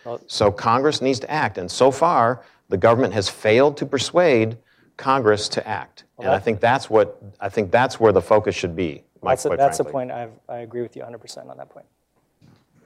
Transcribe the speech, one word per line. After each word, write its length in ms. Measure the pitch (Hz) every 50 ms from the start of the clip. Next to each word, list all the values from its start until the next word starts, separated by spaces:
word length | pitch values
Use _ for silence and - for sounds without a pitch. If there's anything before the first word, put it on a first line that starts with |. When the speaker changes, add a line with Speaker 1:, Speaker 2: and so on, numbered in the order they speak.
| _
Speaker 1:
Well 160 | 120 120 - - -
Speaker 2:
So 240 | - - 107 101
Congress 500 | 98 - - 117 113 127 139 151 143 -
needs 180 | 123 135 135 110
to 80 | - -
act. 260 | 147 156 135 110 98 98
And 120 | 92 92
so 220 | - - 123 139
far, 520 | 131 - 160 175 170 135 117 117 127 123 - _ _ _ _ _
the 80 | 98 95
government 360 | 92 113 117 120 131 101 98
has 120 | 107 92 -
failed 460 | - - - 110 107 123 139 151 143 -
to 80 | 147
persuade 720 | 135 - 131 - - - 170 180 165 135 110 110 110 117 - _ _ _ _ _ _ _
Congress 540 | - - 135 135 139 117 107 104 101 - -
to 180 | - - - 110
act. 360 | 104 82 64 - _ - _ _ _ -
Speaker 1:
Well, 100 | 120 120
Speaker 2:
And 60 | -
I 20 | 101
Speaker 1:
that 80 | 101
Speaker 2:
think 140 | 117 110 92
that's 280 | 117 117 127 135 - -
what, 320 | 110 110 101 90 - - - 98 - _
I 100 | 101 98
think 220 | - 117 104 87
that's 280 | 117 117 127 131 - -
where 140 | 113 110 95
the 80 | 92
focus 340 | 87 - 110 107 98 101 95
should 200 | - - 90 82
be, 280 | 87 92 80 71 - - _ _ _ -
Mike, 80 | 92
Speaker 1:
That's 140 | 127 - -
a, 40 | 147
Speaker 2:
quite 80 | - -
Speaker 1:
that's 220 | 139 139 - -
a 40 | 135
Speaker 2:
frankly. 80 | -
Speaker 1:
point 200 | - 135 127 127
I've, 200 | - 120 120 113 110 _ _ -
I 100 | 123 120
agree 220 | 120 113 117 120 120
with 120 | 113 -
you 60 | 135
a 40 | 127
hundred 140 | 117 120 110
percent 300 | - - - 131 - -
on 80 | - -
that 120 | - -
point. 180 | _ - - _ _ _ _ _ _ _ _ _ _ _ _ _ _ _ _ _ _ _ _